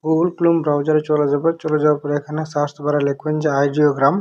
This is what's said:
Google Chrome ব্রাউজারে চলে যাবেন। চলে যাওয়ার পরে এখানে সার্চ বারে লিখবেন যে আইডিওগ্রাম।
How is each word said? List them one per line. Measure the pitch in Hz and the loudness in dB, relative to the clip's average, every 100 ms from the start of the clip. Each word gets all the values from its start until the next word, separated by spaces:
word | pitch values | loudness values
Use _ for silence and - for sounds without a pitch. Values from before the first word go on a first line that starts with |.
Google | 156 160 170 | 0 0 0
Chrome | 170 170 165 | 0 0 2
ব্রাউজারে | 151 147 143 151 | 0 0 2 0
চলে | 156 151 143 | 2 0 2
যাবেন। | 143 160 165 | 2 0 -2
চলে | 160 151 | -2 0
যাওয়ার | 151 147 | 2 0
পরে | 147 | -2
এখানে | 147 147 151 156 | -6 -4 -8 -4
সার্চ | 147 143 - | -4 -4 -4
বারে | 147 147 | -4 0
লিখবেন | 143 139 156 151 | -2 -4 -4 -2
যে | 151 139 | 0 0
আইডিওগ্রাম। | 143 143 151 131 139 190 | 0 2 2 4 2 0